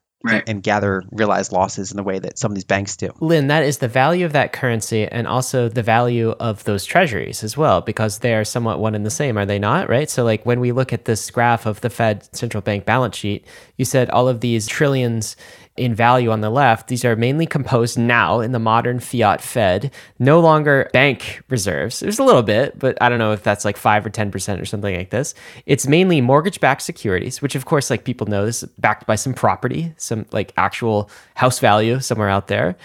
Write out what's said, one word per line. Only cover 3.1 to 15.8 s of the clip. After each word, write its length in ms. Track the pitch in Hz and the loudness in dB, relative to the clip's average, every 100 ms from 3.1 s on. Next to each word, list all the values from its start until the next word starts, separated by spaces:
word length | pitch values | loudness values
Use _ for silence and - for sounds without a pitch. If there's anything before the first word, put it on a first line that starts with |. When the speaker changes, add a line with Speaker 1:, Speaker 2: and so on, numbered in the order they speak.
| - | -4
Speaker 3:
Lynn, 260 | 160 165 139 | 0 2 2
that 160 | 156 | 2
is 140 | 139 135 | 2 0
the 100 | 120 | -2
value 380 | 127 139 180 175 | 2 2 2 0
of 80 | |
that 180 | 143 127 | 0 0
currency 540 | - 127 113 - 110 107 | -2 -2 -2 -2 -2 -2
and 220 | 120 104 | -4 -2
also 420 | 123 - 131 120 | -2 -2 0 -2
the 140 | 120 | -2
value 480 | 110 113 120 120 113 | 2 2 2 0 0
of 320 | - 117 101 | -2 -4 -4
those 220 | - 101 - | -2 -4 0
treasuries 580 | 175 175 98 52 - | 2 2 -2 -6 -8
as 120 | 110 147 | -8 0
well, 260 | 151 90 | 2 2
because 380 | 113 107 107 - | 0 -4 -4 -2
they 140 | 120 | 0
are 100 | 110 | 0
somewhat 360 | 107 123 117 82 | 0 -2 -2 -2
one 160 | 110 107 | -2 -2
and 100 | 104 | -4
the 60 | |
same, 260 | - 147 104 | -2 -2 0
are 80 | 101 | 0
they 140 | 101 | 0
not? 280 | 104 160 - | 0 0 0
Right? 220 | 120 151 | 0 0
So, 140 | - | 0
like, 200 | 117 110 | 0 0
when 160 | 120 120 | 0 0
we 120 | 123 | 0
look 200 | 120 127 | 0 -2
at 140 | 117 - | -4 -4
this 240 | 110 - | -4 -4
graph 380 | - 120 117 110 | 0 2 2 -2
of 140 | 101 | -4
the 100 | 120 | -6
Fed 440 | - 113 101 - - | -2 -2 -2 -6 -10
central 260 | 117 107 | -6 -4
bank 220 | 110 101 | -4 -4
balance 320 | 101 123 117 - | 0 0 0 -4
sheet, 300 | 104 101 - - - - | -6 -6 -8 -20 -14 -6
you 80 | 131 | -2
said 240 | 131 120 | 0 2
all 180 | 117 127 | 2 2
of 140 | 117 | 0
these 240 | 120 113 107 | 0 -2 -2
trillions 720 | - 143 135 120 113 110 - - - - | -2 0 2 0 -2 -4 -10 -20 -20 -16
in 160 | - | -4